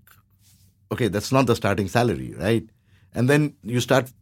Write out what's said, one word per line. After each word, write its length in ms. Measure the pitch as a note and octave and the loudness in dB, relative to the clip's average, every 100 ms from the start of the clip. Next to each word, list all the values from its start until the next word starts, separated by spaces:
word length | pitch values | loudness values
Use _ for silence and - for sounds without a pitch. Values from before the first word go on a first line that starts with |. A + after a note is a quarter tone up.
| _ _ _ _ _ _ _ _ - | _ _ _ _ _ _ _ _ -10
"Okay, 160 | A2 A2+ | -2 -2
that's 240 | G2+ - | -2 0
not 160 | C#3 A#2+ | 2 2
the 80 | A2+ | 2
starting 320 | G2+ G2+ G2 | 0 -2 0
salary, 480 | A#2+ A#2+ C#2+ B1 G#1+ | 0 0 -2 -6 -6
right?" 300 | F#2 A#2 - _ _ _ _ | -2 -2 -4 _ _ _ _
And 140 | - B2 | -2 2
then 280 | D3 D3 - | 2 2 -4
you 160 | G2+ B2 | -6 -4
start, 320 | B2 C3+ B2 - | 2 0 0 -8